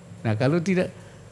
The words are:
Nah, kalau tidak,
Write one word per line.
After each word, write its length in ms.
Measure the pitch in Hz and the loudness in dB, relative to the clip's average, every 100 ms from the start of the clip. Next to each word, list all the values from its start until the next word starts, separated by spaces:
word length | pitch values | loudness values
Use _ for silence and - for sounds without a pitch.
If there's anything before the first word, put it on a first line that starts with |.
| - - | -20 -6
Nah, 120 | 117 107 | -2 2
kalau 240 | 131 170 | 4 2
tidak, 320 | 170 180 - - - - - | 2 2 0 -4 -18 -20 -20